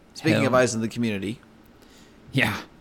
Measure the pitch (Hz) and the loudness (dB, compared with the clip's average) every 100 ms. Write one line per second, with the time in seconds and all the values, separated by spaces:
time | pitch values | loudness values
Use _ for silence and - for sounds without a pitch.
0 | - - - 110 123 127 123 113 113 120 | -20 -4 0 2 4 4 2 0 -4 -2
1 | 117 101 98 123 - - - - - - | -2 -2 -6 -8 -14 -20 -20 -20 -20 -20
2 | - - - - 113 104 - - | -20 -20 -6 -2 -2 -2 -10 -2